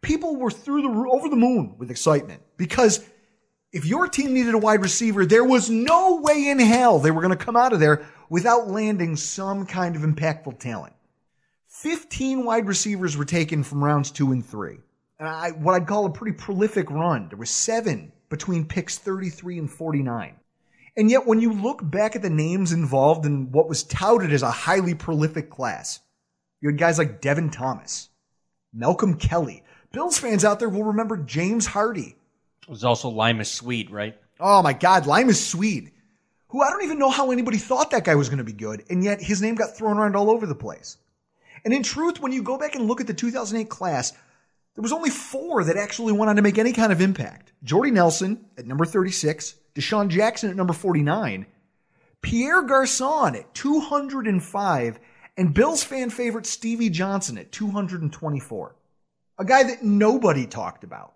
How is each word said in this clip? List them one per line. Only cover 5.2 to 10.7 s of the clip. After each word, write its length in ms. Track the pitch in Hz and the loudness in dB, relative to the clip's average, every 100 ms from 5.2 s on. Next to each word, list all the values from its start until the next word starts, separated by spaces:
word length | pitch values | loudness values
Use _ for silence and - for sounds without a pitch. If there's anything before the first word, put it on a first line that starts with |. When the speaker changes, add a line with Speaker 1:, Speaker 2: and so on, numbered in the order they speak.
Speaker 1:
there 200 | 175 220 | 6 6
was 260 | 254 254 226 | 6 4 4
no 460 | 226 254 339 381 339 | 0 4 6 6 4
way 320 | 294 302 285 | 4 2 4
in 100 | 277 | 4
hell 400 | 226 233 247 170 | 6 6 6 6
they 140 | 147 | 4
were 100 | 160 | 2
gonna 140 | 180 185 | 0 0
come 200 | - 233 | 2 4
out 160 | 254 | 4
of 80 | 208 | 4
there 240 | 151 147 - - - | 4 4 0 -20 -4
without 360 | 170 214 233 220 | 0 4 2 2
landing 480 | 196 214 208 170 151 | -4 -2 -2 -2 -4
some 520 | - - 196 196 190 | -6 -8 -6 -6 -6
kind 280 | 185 175 160 | -4 -4 -2
of 60 | |
impactful 560 | 156 151 156 151 - 120 | -2 0 -2 -4 -10 -12
talent. 380 | 123 | -10